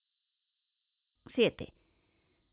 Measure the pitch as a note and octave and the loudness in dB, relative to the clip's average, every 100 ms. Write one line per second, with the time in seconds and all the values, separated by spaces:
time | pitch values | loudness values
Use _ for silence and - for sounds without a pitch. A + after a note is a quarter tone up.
0 | _ _ _ _ _ _ _ _ _ _ | _ _ _ _ _ _ _ _ _ _
1 | _ _ - - G3+ - - - - - | _ _ -6 2 2 2 -16 -18 -20 -20
2 | _ _ _ _ _ | _ _ _ _ _